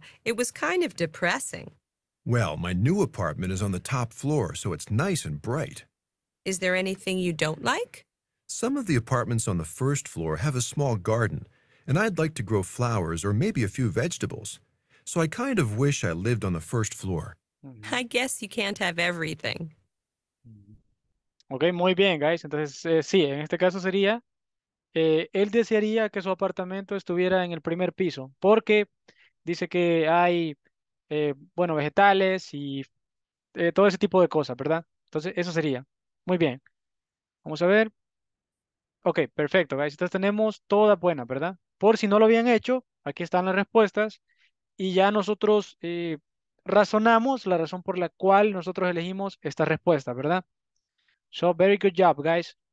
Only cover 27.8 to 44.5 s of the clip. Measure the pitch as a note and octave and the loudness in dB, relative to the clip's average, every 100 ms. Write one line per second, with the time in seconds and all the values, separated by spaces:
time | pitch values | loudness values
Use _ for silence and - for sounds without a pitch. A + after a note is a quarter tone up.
27.8 | F3+ - F#3 C#3+ C3 - F#3+ A3 - G#3+ | -2 -2 -4 -4 -10 0 4 4 4 2
28.8 | G3+ _ _ _ _ _ - E3+ F3 F3 | 2 _ _ _ _ _ -8 -6 -2 0
29.8 | F3 E3 D#3 E3+ F3 F3 E3 D3 _ _ | 2 2 4 4 4 2 -2 -6 _ _
30.8 | _ _ - D3+ D3 C#3 E3 - F3 D#3 | _ _ -8 -2 -2 -4 -6 -2 0 0
31.8 | D3 - G3+ G3 F#3+ F#3+ - C#3+ C#3+ C#3 | 0 4 6 6 4 0 -4 -10 -8 -8
32.8 | C3+ _ _ _ _ _ _ - E3+ E3 | -10 _ _ _ _ _ _ -2 2 6
33.8 | G3+ F#3 G3+ F#3 E3+ D#3 C3+ B2+ C3+ D#3+ | 4 4 2 4 4 4 -2 -2 -2 -2
34.8 | - _ _ D#3 D#3+ - F3+ E3 D#3 B2+ | -4 _ _ -8 -6 -4 -4 -2 -2 -2
35.8 | C#3 _ _ _ - F3+ D#3+ B2+ _ _ | -8 _ _ _ -2 0 0 -2 _ _
36.8 | _ _ _ _ _ _ D3+ D#3 F3 G#3 | _ _ _ _ _ _ -12 -2 2 4
37.8 | A3 - _ _ _ _ _ _ _ _ | 2 -4 _ _ _ _ _ _ _ _
38.8 | _ _ F3 E3+ C#3 - D3+ F#3+ D#3 C3+ | _ _ -2 0 -2 -2 0 0 0 -2
39.8 | D3 C#3+ F3+ F#3 F#3+ G#3 A3 G#3 - G3+ | -4 -4 -4 -2 -2 0 -2 -2 0 4
40.8 | G#3+ G3 F3 D3+ A#2+ C3 E3 F#3+ _ _ | 6 4 2 -2 -4 -6 -6 -8 _ _
41.8 | G3+ A3 G#3 G#3 A3 A3+ A#3 A3+ - B3+ | 2 4 4 4 6 6 4 2 2 -4
42.8 | - _ - - E3+ F3+ F#3 F#3+ G3 A3+ | -4 _ -10 -8 -2 0 0 0 2 4
43.8 | G#3 - G#3+ - _ _ _ | 4 2 -4 -4 _ _ _